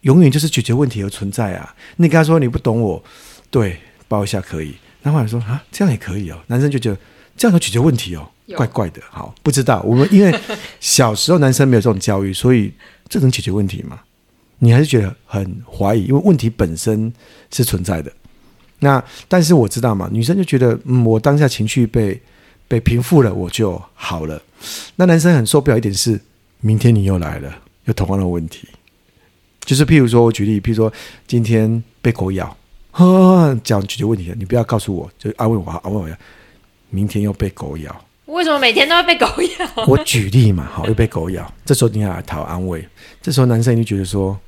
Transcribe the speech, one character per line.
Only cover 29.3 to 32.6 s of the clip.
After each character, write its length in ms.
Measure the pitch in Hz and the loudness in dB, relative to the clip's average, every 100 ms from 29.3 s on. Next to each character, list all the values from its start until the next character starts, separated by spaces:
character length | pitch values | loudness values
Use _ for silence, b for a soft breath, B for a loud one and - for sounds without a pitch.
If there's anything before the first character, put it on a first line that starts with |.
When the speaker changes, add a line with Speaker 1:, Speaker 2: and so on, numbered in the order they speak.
| _ _ _ - | _ _ _ -2
Speaker 1:
就 100 | 135 | 0
是 100 | 147 | 4
譬 140 | 156 | 4
如 80 | 123 | 4
说， 160 | 120 | 4
我 80 | 117 | 2
举 140 | 113 101 | 2 -2
例， 140 | 104 | -2
譬 100 | 104 | -2
如 60 | 110 | -2
说 160 | 110 B B B _ | -2 B B B _
今 160 | 120 | -2
天 400 | 110 113 110 113 - _ | 0 2 2 -2 -6 _
被 100 | 120 | -4
狗 200 | 113 92 | -2 -4
咬， 240 | 95 82 - | -6 -8 -14